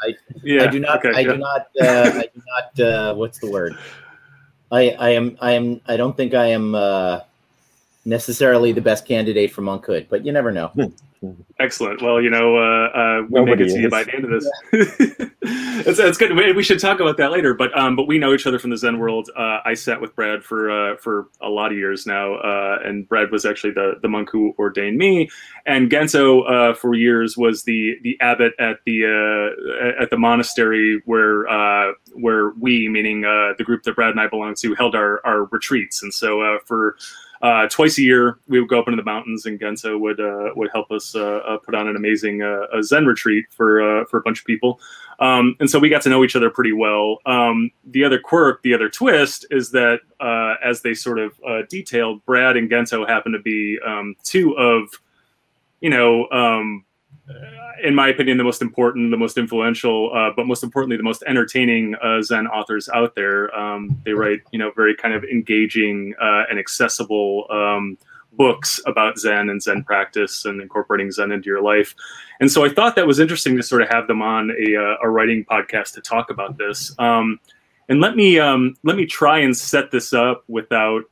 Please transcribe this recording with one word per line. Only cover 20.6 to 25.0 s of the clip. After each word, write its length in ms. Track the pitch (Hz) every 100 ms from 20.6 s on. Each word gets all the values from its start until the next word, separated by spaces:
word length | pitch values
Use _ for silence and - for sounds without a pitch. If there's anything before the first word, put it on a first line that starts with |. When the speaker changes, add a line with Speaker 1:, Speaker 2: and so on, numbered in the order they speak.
| 107
Speaker 2:
uh, 260 | 104 101 104
for 300 | 117 104 101 _
a 80 | 104
lot 240 | 104 107
of 60 | 104
years 280 | 98 98 -
now, 280 | 101 101
uh, 440 | 101 107 101 98 101
and 240 | - 101 98
Brad 240 | 110 107
was 120 | 107
actually 280 | 107 104 104
the, 220 | 98 98 -
the 80 | 107
monk 220 | 107 104
who 240 | 110 107 -
ordained 380 | 104 98 101
me. 300 | 117